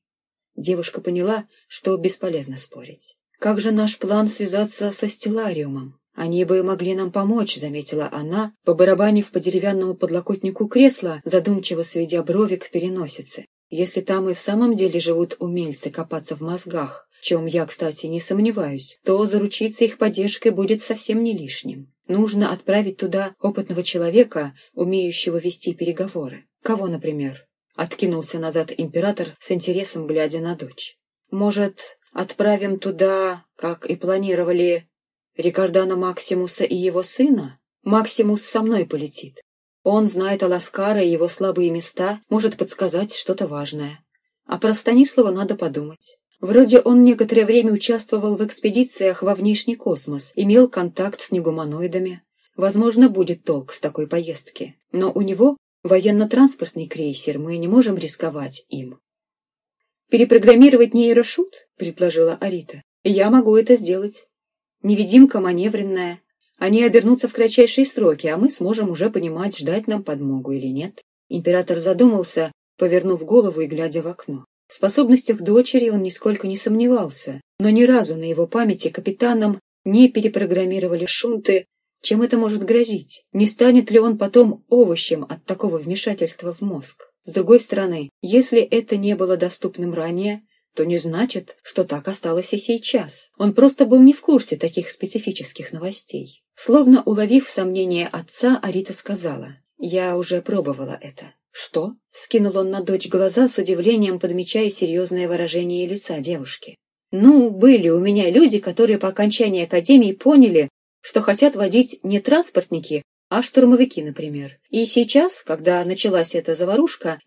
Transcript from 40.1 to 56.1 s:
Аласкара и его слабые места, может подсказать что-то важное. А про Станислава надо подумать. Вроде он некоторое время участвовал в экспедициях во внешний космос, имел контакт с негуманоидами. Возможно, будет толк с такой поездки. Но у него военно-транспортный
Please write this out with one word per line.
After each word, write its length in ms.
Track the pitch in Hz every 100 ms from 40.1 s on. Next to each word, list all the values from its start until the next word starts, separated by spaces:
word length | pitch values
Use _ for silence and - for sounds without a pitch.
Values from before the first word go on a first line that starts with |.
| 175 196 196
Аласкара 600 | 185 180 - - 196 208
и 80 | 175
его 180 | 165 170
слабые 420 | - 190 175 175
места, 500 | 165 170 - 185 208 -
может 260 | 214 220 -
подсказать 560 | - - 190 170 208
что-то 340 | - - 185 180
важное. 520 | 147 143 151 143 147 _ _ _ _ -
А 120 | 170
про 140 | 220
Станислава 580 | 220 - 240 277 - 214
надо 260 | 185 202 208
подумать. 600 | 170 147 147 160 - _ _ -
Вроде 400 | 185 220 254 240
он 220 | 233 247
некоторое 420 | 247 226 220 226
время 280 | 214 233 226
участвовал 640 | 208 - 226 - 220 208 202
в 80 |
экспедициях 800 | 214 - 214 202 254 - 190 180
во 120 | 190
внешний 400 | 196 202 208 -
космос, 580 | 233 - 160 - 143 - -
имел 320 | 202 220 254
контакт 520 | 196 175 - 196 202
с 120 | -
негуманоидами. 920 | 185 165 160 151 151 180 185 185 180 _ _ _
Возможно, 540 | - 190 208 233 226 247
будет 360 | 190 175 165
толк 280 | - 147 135
с 80 | -
такой 260 | 147 156 151
поездки. 720 | 170 165 151 - - - - _
Но 180 | 180 190
у 100 | -
него 340 | 196 190 262 285 _ _
военно-транспортный 1040 | - 190 202